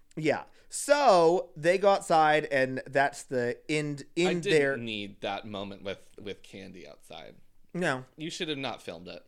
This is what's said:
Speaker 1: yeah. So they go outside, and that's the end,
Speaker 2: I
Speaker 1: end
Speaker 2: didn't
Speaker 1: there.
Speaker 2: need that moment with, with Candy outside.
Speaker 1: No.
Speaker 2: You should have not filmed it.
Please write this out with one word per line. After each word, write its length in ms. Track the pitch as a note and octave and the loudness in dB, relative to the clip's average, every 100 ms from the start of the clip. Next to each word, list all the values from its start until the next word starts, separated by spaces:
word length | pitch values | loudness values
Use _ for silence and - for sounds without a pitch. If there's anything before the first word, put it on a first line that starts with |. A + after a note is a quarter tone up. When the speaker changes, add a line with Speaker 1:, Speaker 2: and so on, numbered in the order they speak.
| _ - | _ -4
Speaker 1:
yeah. 280 | D#3 G#2+ - _ - | 0 0 -4 _ -14
So 800 | - - C#4+ C4 F3+ E3 F3+ - - | -8 0 4 6 8 6 4 -2 -4
they 200 | D#3+ F#3 | 0 4
go 140 | G3 | 4
outside, 560 | G3 - E3 D#3 D#3 D3+ | 2 4 4 6 4 2
and 280 | C#3 C3 B2+ - | 0 0 -2 -2
that's 380 | C3+ C#3 - | 0 0 -2
the 340 | - B2+ A#2+ A#2+ - | -6 -4 -2 -4 -4
end, 360 | D3+ D3 C#3+ - - | -2 -2 -8 -8 -2
Speaker 2:
I 40 | |
Speaker 1:
end 200 | F3 F3 | 0 0
Speaker 2:
didn't 140 | F#3 D#3 | 2 2
Speaker 1:
there. 180 | C#3 C3 | 2 -2
Speaker 2:
need 440 | A#2 G#2+ G2+ - | -6 -8 -8 -8
that 220 | G#2+ G2 G#2+ | -6 -6 -8
moment 360 | G2+ G2+ G2 | -10 -10 -10
with, 160 | G2 F#2 - - | -10 -10 -12 -16
with 200 | G#2 F2+ | -14 -14
Candy 440 | - G2 F#2 F2+ D2 | -14 -18 -18 -18 -20
outside. 460 | - - E2 A1 - - - - | -20 -18 -18 -18 -20 -20 -20 -12
Speaker 1:
No. 300 | F3 F3+ C3 B2+ - | -4 -2 -2 -6 -12
Speaker 2:
You 140 | D#3 | -12
should 180 | - E3 | -8 -6
have 100 | C#3 | -6
not 220 | C3 G#2+ | -6 -10
filmed 260 | - E2+ F2+ | -12 -14 -14
it. 140 | F2 | -18